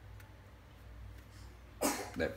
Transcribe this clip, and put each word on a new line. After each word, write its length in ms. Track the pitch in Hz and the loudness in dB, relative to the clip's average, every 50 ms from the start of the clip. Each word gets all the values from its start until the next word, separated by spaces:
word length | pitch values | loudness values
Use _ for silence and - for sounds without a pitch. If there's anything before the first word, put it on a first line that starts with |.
| - - - - - - - - - - - - - - - - - - - - - - - - - - - - - - - - - - - - - - - - - - - | -10 -10 -8 -8 -10 -10 -10 -12 -12 -12 -12 -12 -12 -12 -12 -12 -10 -10 -8 -8 -6 -6 -8 -8 -10 -10 -10 -8 -8 -8 -10 -10 -12 -10 0 4 6 6 6 6 2 2 4
Đẹp 160 | - - - - | 6 6 6 6